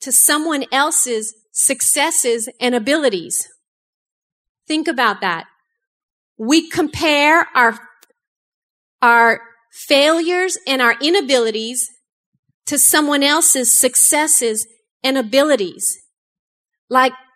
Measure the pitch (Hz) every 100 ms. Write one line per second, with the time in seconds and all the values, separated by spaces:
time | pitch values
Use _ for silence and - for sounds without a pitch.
0 | 269 - - 302 320 285 - 262 302 320
1 | - 220 214 - _ - - 262 - 294
2 | 302 - 240 233 220 - 247 247 220 311
3 | 262 185 170 - - _ _ _ _ _
4 | _ _ _ _ _ _ - 311 330 262
5 | 226 196 190 165 - _ _ _ _ _
6 | _ _ _ - 220 330 330 349 302 -
7 | 320 285 294 339 - 254 233 220 - _
8 | _ _ _ _ _ _ _ _ _ _
9 | 240 233 233 - - _ _ - - 277
10 | 302 330 330 359 370 339 269 269 233 -
11 | 294 381 269 254 226 214 226 247 - _
12 | _ _ _ _ _ _ - 285 - 311
13 | 294 285 277 311 - 269 240 - 254 -
14 | - 202 254 - 233 214 - _ _ _
15 | 262 269 214 269 302 233 175 - - -
16 | _ _ _ _ _ _ _ _ - 254
17 | 262 - _